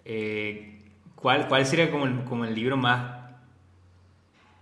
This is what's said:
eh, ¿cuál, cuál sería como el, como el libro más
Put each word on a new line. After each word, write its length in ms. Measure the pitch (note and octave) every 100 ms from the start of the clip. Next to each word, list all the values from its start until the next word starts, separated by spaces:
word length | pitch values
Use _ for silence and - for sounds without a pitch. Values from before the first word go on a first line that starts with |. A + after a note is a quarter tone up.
eh, 800 | - A2 G#2+ G#2+ G#2+ G#2 - - - _ -
¿cuál, 320 | - C3 C#3 C#3+
cuál 180 | C3+
sería 260 | C3+ D#3+ D#3+
como 140 | D3
el, 180 | C3+ B2
como 220 | B2 A#2+
el 80 | A2+
libro 240 | A2 A#2+ C3+
más 440 | A#2+ B2 B2 - - - - _ _ _ _ _ _ _ _ _ _ _